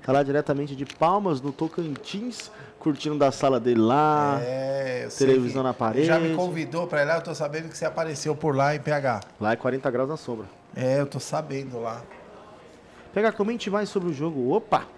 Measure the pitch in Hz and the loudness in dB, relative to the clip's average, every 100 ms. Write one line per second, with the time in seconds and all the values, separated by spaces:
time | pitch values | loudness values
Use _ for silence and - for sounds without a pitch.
0 | - 139 139 143 147 139 143 135 139 - | 4 2 4 0 0 -2 -2 -6 -10 0
1 | 160 196 196 139 139 135 160 - 165 135 | 2 4 2 -2 -2 -4 -4 -4 -6 -6
2 | - 202 247 226 - - - - 160 139 | -8 -8 -8 -10 -14 -16 -20 -4 -2 0
3 | 151 151 139 - 139 131 120 117 110 135 | -2 2 2 4 2 2 4 4 6 6
4 | 151 151 147 139 127 131 135 135 135 127 | 4 4 2 0 -2 -4 -2 -2 -4 -4
5 | 117 - 131 131 123 131 131 120 113 113 | -6 2 6 6 4 0 -2 0 0 2
6 | 160 165 165 160 180 160 139 165 175 151 | 4 4 2 0 0 -2 -4 -4 -2 0
7 | 143 165 165 151 151 156 160 - 160 160 | 2 0 -2 -6 -4 -4 -8 -6 -4 -2
8 | 160 147 156 147 160 135 139 151 135 147 | -4 -4 -4 -2 0 2 2 2 0 0
9 | 131 110 - - 107 117 127 131 135 120 | 2 -2 -4 -4 -2 0 0 0 -2 0
10 | 135 156 - 117 98 - - - 127 139 | -2 -4 -6 -8 -10 -16 -16 -4 0 2
11 | 139 139 - 147 151 139 135 123 113 117 | 0 -4 -4 -6 -4 -8 -8 -6 -6 -8
12 | 117 - - - - - - - - - | -12 -20 -20 -20 -20 -20 -20 -20 -20 -20
13 | - 190 220 208 208 233 - 196 208 202 | -6 0 0 2 -2 -2 -2 -2 0 -2
14 | 175 139 160 151 123 196 - 147 - | -2 -2 -4 -2 0 0 2 0 0